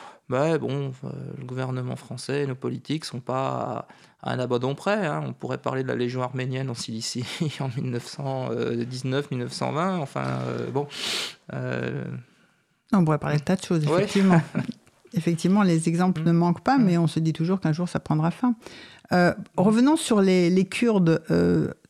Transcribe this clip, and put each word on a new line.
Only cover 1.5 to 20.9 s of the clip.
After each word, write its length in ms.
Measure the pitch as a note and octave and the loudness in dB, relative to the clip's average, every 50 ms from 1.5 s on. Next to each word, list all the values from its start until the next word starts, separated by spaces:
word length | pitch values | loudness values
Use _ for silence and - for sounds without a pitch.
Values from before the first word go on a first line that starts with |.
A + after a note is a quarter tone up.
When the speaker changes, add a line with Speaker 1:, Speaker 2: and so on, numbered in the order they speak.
| B2 B2+ C3 C3 B2+ B2+ B2+ B2+ B2+ | -6 -6 -6 -4 -4 -4 -4 -6 -8
Speaker 1:
français, 520 | B2+ - - - B2 - - C3 C#3+ C#3+ | -8 -10 -12 -14 -12 -6 -4 -4 -2 -2
nos 100 | C3+ B2+ | -4 -4
politiques 480 | B2+ - B2 B2+ B2+ - - - D#3+ - | -6 -6 -6 -6 -6 -6 -6 -6 -6 -6
sont 160 | - - B2 | -8 -10 -10
pas 680 | B2+ - B2 C3 C3+ C3 C3 B2 A#2 B2 A#2+ - - - - - - _ _ _ - | -6 -4 -4 -2 -2 -2 -2 -4 -4 -4 -6 -8 -10 -12 -18 -20 -20 _ _ _ -6
à, 60 | - | -6
à 20 | B2+ | -4
un 80 | B2 | -2
abandon 340 | B2+ B2 B2 A#2+ A#2+ C3 C#3 | -2 0 0 0 0 -2 -4
près, 320 | C#3 - G3 G3+ A3 G3 | -4 -2 -2 0 0 0
hein. 160 | D#3 D3+ D#3 D3+ | -2 -2 -4 -4
On 80 | C3+ B2+ | -6 -8
pourrait 260 | - - B2+ B2+ C3 | -8 -8 -6 -6 -4
parler 260 | - B2+ C3 C3 C3 | -4 -4 -4 -2 -2
de 40 | B2+ | -2
la 60 | B2 | -2
Légion 280 | A#2+ B2 A#2+ B2 B2+ B2+ | -2 -2 -2 -2 -4 -4
arménienne 480 | B2 B2 B2+ B2+ C3 B2+ C3 C3+ C3 | -4 -4 -4 -4 -4 -4 -4 -6 -6
en 40 | A#2+ | -6
Cilicie 500 | A#2 - - A#2 A2+ A#2 - - B2 B2 - - - E3+ | -8 -8 -8 -8 -8 -8 -6 -6 -6 -6 -8 -6 -4 -4
<laughs> 180 | D3+ - - | -4 -4 -4
en 80 | C3+ C3+ A#2 | -6 -6 -4
mille 140 | C#3 A#2+ B2+ | -4 -4 -4
neuf 160 | B2 A#2+ A#2+ | -4 -6 -6
cent 420 | - - - C#3+ C3+ C3+ C3 B2+ B2+ A#2 A#2+ A#2+ B2+ A#2+ | -8 -10 -8 -6 -6 -4 -4 -4 -4 -4 -4 -2 -2 -2
dix-neuf, 560 | A#2+ A#2+ A#2+ B2+ B2+ B2+ C3+ C3 C#3 C#3+ - | -4 -4 -6 -6 -6 -6 -4 -2 -2 -4 -4
mille 100 | C#3 B2 | -6 -6
neuf 120 | B2 A#2+ - | -6 -6 -6
cent 180 | - C3+ B2+ | -6 -4 -4
vingt, 280 | B2+ D3 E3+ F#3+ F#3+ F3+ | -2 -2 -2 -2 -2 -4
enfin, 260 | D3 C3 - C3+ C3+ C3 C3 C3 B2+ B2+ | -4 -6 -6 -6 -4 -4 -4 -4 -4 -4
euh, 220 | A#2+ A#2+ A#2+ A#2+ | -4 -4 -6 -4
bon, 180 | A#2+ C3+ C#3+ C#3 - - - - - - - - - - _ - - | -4 -4 -4 -4 -8 -8 -8 -6 -6 -6 -6 -8 -10 -14 _ -12 -10
euh. 500 | C3 B2+ B2+ B2+ B2 B2 B2 B2+ C#3 B2+ - B2+ B2+ B2 - _ _ _ _ _ _ _ _ _ _ _ _ - | -8 -6 -4 -4 -4 -4 -4 -6 -6 -8 -8 -10 -12 -12 -16 _ _ _ _ _ _ _ _ _ _ _ _ 2
Speaker 2:
On 120 | G3+ F3 | 4 4
pourrait 140 | D3+ D#3 D3 | 4 2 0
parler 180 | - C#3+ D3 | 0 0 -2
de 80 | D3+ C#3+ | 0 0
tas 100 | - F#3 | 0 0
de 80 | F#3+ - | 0 0
choses, 240 | - F#3 E3 D3+ | 0 0 0 2
Speaker 1:
Ouais. 120 | D3 D3+ F3+ | 2 2 2
Speaker 2:
effectivement. 440 | G3+ G3+ - G3+ G3 F#3+ F3+ E3 D3+ | 2 2 2 4 6 6 6 6 4
Speaker 1:
<laughs> 60 | - - - B2+ - - - _ _ _ _ _ - - | 2 -2 -4 -4 -6 -8 -12 _ _ _ _ _ -6 -4
Speaker 2:
Effectivement, 460 | - D#3 - E3+ D#3+ - F3 F#3+ G#3+ G#3 | -2 0 0 0 2 2 2 4 4 6
les 260 | F#3 E3+ E3 D#3+ E3+ | 4 4 4 2 2
exemples 340 | E3 E3+ F3+ F#3 F3+ D#3+ D#3+ | 2 2 2 2 2 2 2
Speaker 1:
Mm. 40 | |
Speaker 2:
ne 60 | E3 E3+ | 4 4
manquent 320 | E3+ E3+ F3 E3+ - - | 4 4 4 2 2 2
pas, 120 | - C4 | 2 4
Speaker 1:
Mm. 80 | C#4 B3 | 4 4
Speaker 2:
mais 140 | F#3+ F3 E3+ | 4 4 4
on 80 | E3+ | 4
se 140 | D#3 - E3 | 2 2 0
dit 120 | D#3+ D#3+ D#3 | 0 0 0
toujours 280 | - D#3+ E3+ F#3+ F#3+ | 0 0 0 0 0
qu'un 120 | - E3 D#3 | 0 0 0
jour, 160 | D#3 F3 F3 | 0 -2 -2
ça 120 | - - | -4 -6
prendra 320 | - - D#3 D#3 D#3 E3 F#3 | -2 0 0 2 2 0 0
fin. 240 | - - B3 A#3 - - - - - - - - - - - - | 0 0 0 0 0 -4 -12 -18 -18 -20 -20 -20 -20 -6 0 2
Euh, 200 | F3+ F3 F3 - | 4 4 4 2
Speaker 1:
Mm. 100 | - - - _ - | 0 -6 -6 _ 2
Speaker 2:
revenons 380 | F#3 G#3 G#3+ A3+ B3 C#4 D#4 | 4 4 6 6 6 4 4
sur 240 | D#4+ - - A#3+ G#3 | 2 2 2 4 4
les, 300 | G3 F#3+ F#3 F#3 F3 E3+ | 6 6 6 6 6 6
les 140 | F3+ F#3 F#3+ | 4 4 4
Kurdes. 580 | F#3+ - - - A#3+ | 2 0 2 2 4